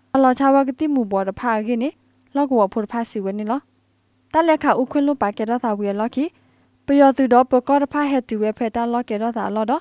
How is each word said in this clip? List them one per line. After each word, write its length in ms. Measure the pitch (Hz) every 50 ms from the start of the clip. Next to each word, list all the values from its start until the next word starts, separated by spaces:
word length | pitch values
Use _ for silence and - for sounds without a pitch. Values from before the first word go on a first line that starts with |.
| _ _ -
Lò 200 | 269 269 254 254
cha 180 | - 277 269
vợ 140 | 269 277 277
cái 80 | 254 254
tì 140 | - 311 302
mù 160 | 294 262 233
bò 220 | 196 196 190 190
tập 100 | 190 196 -
phá 220 | - 247 226 214
ghi 160 | 214 220 247
nè. 140 | 233 220 302 - _ _ _ _ _ _ _ _
Lò 140 | 277 294 262
của 200 | 269 233 202 190
phụt 220 | - 233 208 -
phá 140 | - 233 233
xì 160 | - - 220
vợ 120 | 190 190
nè 120 | 196 208 214
ló. 160 | 214 240 285 - _ _ _ _ _ _ _ _ _ _ _ _ _
Ta 100 | - 311
lẽ 160 | 339 330 311 302
khả 120 | - 285
u 160 | 202 185 262
khuyên 200 | - - 294 285
lô 80 | 285 285
bà 180 | - 214 202
kẻ 140 | 208 - 220
đó 140 | 220 240 247
thả 140 | - 233 208
vợ 200 | 202 208 202 196
lò 140 | 202 214 -
kì. 180 | - 254 294 349 - _ _ _ _ _ _ _ _ _ _ -
Bây 100 | 277 285
giờ 140 | 285 269
tụi 160 | 254 - 269 240
đó 160 | 240 240 254
bà 160 | - 262 247
có 200 | - - 277 285
tập 100 | 285 277
phá 120 | - 294 294
hết 240 | 277 277 262 240 -
tụi 120 | 226 208
vợ 120 | 214 190
phê 180 | 220 - 240 220
ta 160 | - 233 233
lò 180 | 233 240 240 247 -
kẻ 100 | 220 208
đó 140 | 220 233
thả 180 | 226 226 202 202
lò 160 | 202 214 220
đó. 140 | 214 269 320